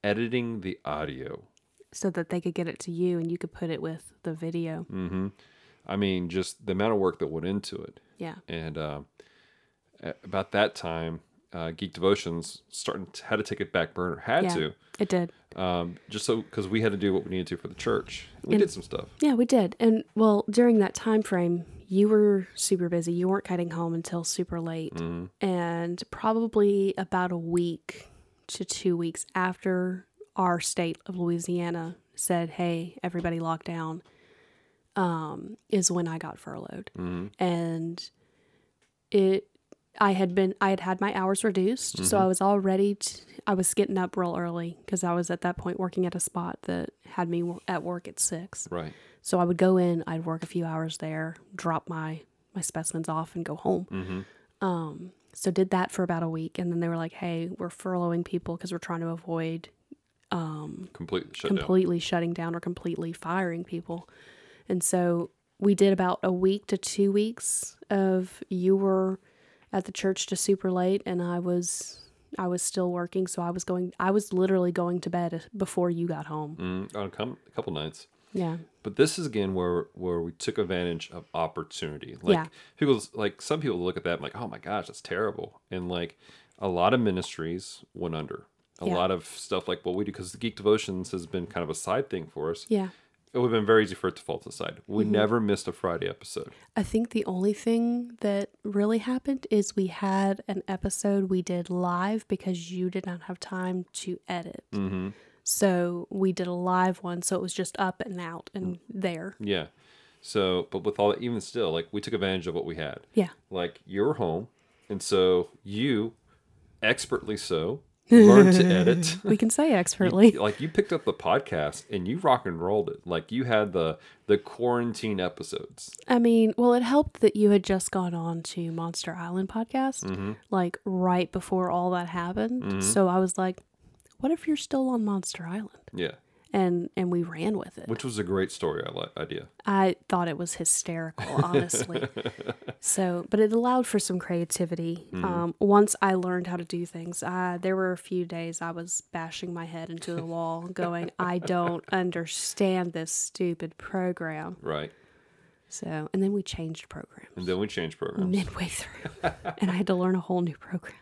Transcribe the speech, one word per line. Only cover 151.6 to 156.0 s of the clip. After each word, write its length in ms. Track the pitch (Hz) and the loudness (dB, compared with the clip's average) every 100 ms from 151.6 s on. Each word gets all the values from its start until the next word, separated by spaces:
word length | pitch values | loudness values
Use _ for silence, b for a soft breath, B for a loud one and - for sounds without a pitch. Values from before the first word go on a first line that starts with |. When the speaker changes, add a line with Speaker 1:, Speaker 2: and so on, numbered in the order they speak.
| 170 170 - | 2 -2 -2
Speaker 2:
understand 1040 | 190 180 170 165 - - - 196 185 175 | 0 0 -2 -6 -6 -6 0 2 2 -2
this 180 | 170 160 | -6 -6
stupid 640 | - - - 180 165 160 - | -4 -4 -2 -2 -2 -8 -12
program." 800 | - 196 180 175 165 156 165 180 | -6 -2 -2 -2 -6 -6 -8 -8
Speaker 1:
Right. 320 | - - - b b b b b b b _ | -4 -4 -4 b b b b b b b _
Speaker 2:
So, 420 | - - 156 | -12 -8 -6